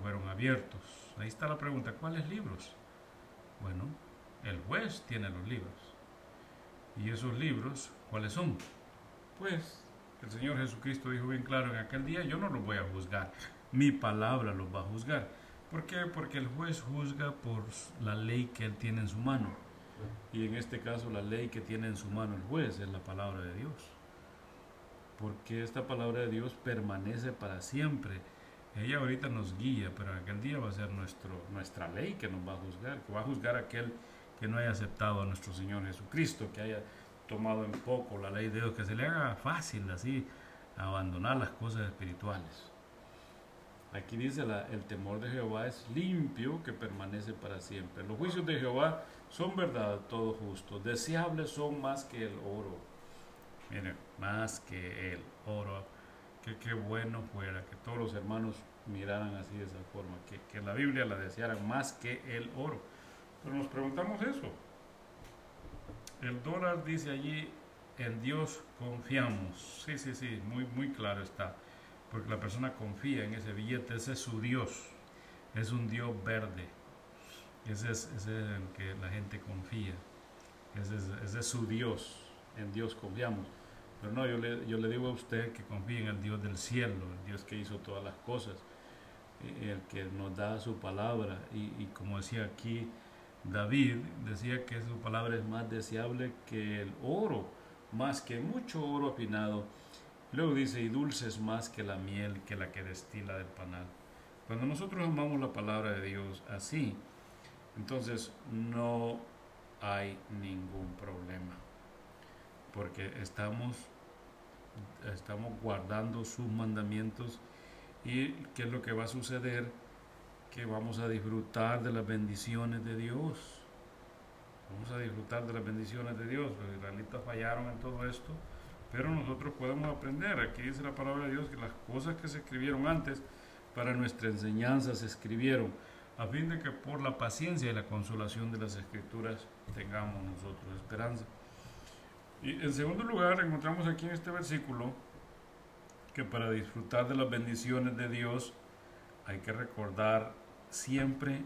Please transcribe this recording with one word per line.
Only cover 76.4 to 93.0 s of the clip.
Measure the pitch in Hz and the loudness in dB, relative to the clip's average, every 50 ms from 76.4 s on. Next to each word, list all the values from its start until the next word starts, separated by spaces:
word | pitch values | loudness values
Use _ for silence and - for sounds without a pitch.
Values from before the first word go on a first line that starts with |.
| 107 101 90 90 82 82 - - - - - - - - - - - - - - - - - - - | 2 0 -2 -6 -6 -8 -10 -14 -16 -18 -18 -18 -18 -18 -18 -18 -16 -16 -16 -16 -16 -16 -18 -10 -4
Ese | 110 107 101 113 117 | -2 -2 0 2 2
es, | 113 110 - - 156 | 0 0 0 -2 -4
ese | 104 95 110 110 110 | -2 -2 0 0 0
es | 110 | 0
el | 104 101 98 92 92 - | 0 0 -2 -2 -4 -4
que | - 98 95 95 98 | -4 -4 -2 -2 -2
la | 95 90 | -2 0
gente | 98 107 101 98 107 98 | 0 0 -2 -2 -4 -6
confía. | - 101 98 92 92 - 117 110 101 95 90 90 - - - - - - - - - - - - - - - 104 | -4 -4 -4 -4 -4 -2 -2 0 0 -2 -2 -4 -8 -12 -16 -18 -18 -18 -18 -18 -18 -18 -18 -18 -18 -6 -4 -2
Ese | 98 98 107 | 0 0 0
es, | 104 95 92 98 107 107 | 0 0 0 -2 -2 -2
ese | 98 104 117 | -2 0 0
es | 113 | 2
su | - - 120 113 | 2 2 2 4
Dios. | 101 113 113 123 113 101 - - - - - - - - - - - - | 4 4 4 6 4 2 2 -2 -6 -10 -12 -14 -16 -16 -16 -18 -14 -8
"En | 110 107 101 | -4 -4 -2
Dios | 101 110 117 110 - | 0 2 0 0 0
confiamos". | - - 98 92 117 123 117 107 101 - - - - - - - - - - - - | -4 -4 -4 0 2 2 2 2 2 0 -4 -10 -14 -16 -16 -16 -16 -16 -16 -12 -6
Pero | 104 104 110 | -2 0 2
no, | 127 131 | 4 4
yo | 123 120 | 4 4
le, | 117 117 117 120 117 110 | 4 2 2 0 0 0
yo | 110 113 | 2 2
le | 110 110 | 4 4
digo | 110 120 123 127 | 4 4 4 4
a | 123 | 2
usted | 120 117 - - 117 113 117 117 | 2 0 -2 0 2 2 2 2
que | - - 98 | -2 -6 -6
confíe | - 110 98 95 113 120 120 | -4 -4 -4 -2 0 0 2
en | 110 | 2
el | 107 101 95 | 2 0 0
Dios | 101 104 107 104 | 0 0 0 2
del | 101 104 98 | 0 0 -2
cielo, | 92 - - 120 123 120 113 101 92 92 90 90 92 | -2 0 2 4 4 4 4 2 0 -2 -4 -6 -6
el | 90 | -6
Dios | 98 101 98 - | -6 -6 -6 -4
que | - 110 | -4 -4
hizo | 107 101 101 104 98 | -4 -2 -4 -4 -6
todas | - 107 101 98 101 | -4 -4 -4 -4 -4
las | 95 95 | -4 -6
cosas, | - - 117 123 120 98 107 92 - - - - - - - - - - - - - - - - - 120 | -6 -2 -2 0 0 0 -4 -8 -10 -12 -16 -18 -16 -16 -16 -16 -16 -16 -16 -16 -18 -18 -18 -12 -10 -8
eh, | 120 - 120 113 104 | -6 -4 -2 -2 -2
el | 101 92 92 - | -2 -4 -4 -6
que | - 98 95 | -4 -4 -4
nos | 95 95 98 95 98 92 | -2 -2 -2 -2 -2 0
da | 104 104 107 110 110 | 0 2 2 2 0
su | - 120 107 | 0 -2 -2
palabra. | - - 95 95 98 107 113 117 110 107 101 95 95 - - 110 | -2 -2 -2 0 2 2 2 4 2 2 0 -2 -4 -6 -4 -2
Y, | 107 104 107 - 110 | -2 -2 -2 -2 -4
y | 104 95 - | -4 -4 -4
como | - 92 98 98 | -6 -4 -2 -2
decía | 98 98 - 120 113 107 | -2 -2 0 0 0 0
aquí | 98 - - - 113 117 117 113 117 - - | -2 -4 -4 -2 0 0 0 0 -4 -6 -10